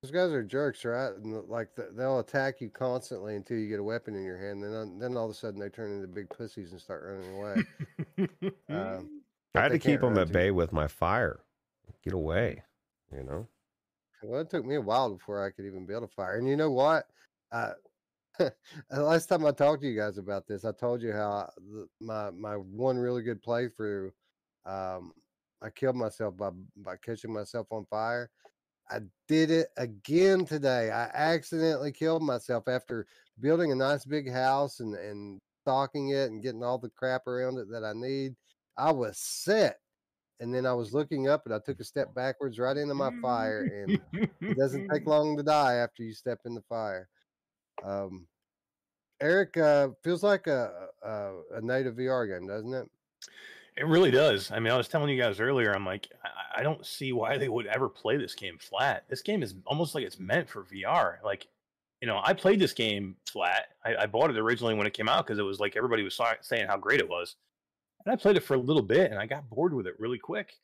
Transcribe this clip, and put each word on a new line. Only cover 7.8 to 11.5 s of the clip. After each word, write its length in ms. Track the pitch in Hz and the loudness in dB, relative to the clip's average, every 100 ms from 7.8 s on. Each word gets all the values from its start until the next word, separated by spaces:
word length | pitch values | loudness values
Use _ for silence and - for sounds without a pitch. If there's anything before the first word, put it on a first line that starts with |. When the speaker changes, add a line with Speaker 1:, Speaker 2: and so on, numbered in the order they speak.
| 147 - 151 - | -14 -10 -10 -4
Speaker 2:
<laughs> 360 | 190 - 190 185 - | -4 -4 -8 -8 -8
Speaker 1:
Um, 520 | 151 190 92 - 294 _ _ _ | -6 -6 -8 -10 -18 _ _ _
but 60 | - | 0
Speaker 3:
I 20 | |
had 100 | 127 | 2
Speaker 1:
they 60 | 165 | 2
Speaker 3:
to 0 | |
keep 220 | - 143 | 4 4
Speaker 1:
can't 40 | |
Speaker 3:
'em 60 | 127 | 4
Speaker 1:
run 80 | 104 | 4
Speaker 3:
at 80 | 87 | 4
Speaker 1:
too 40 | |
Speaker 3:
bay 180 | 90 95 | 4 4
with 220 | 92 82 | 4 2
my 140 | 80 76 | 2 0
fire. 520 | - 82 110 98 - _ | 0 0 2 0 -4 _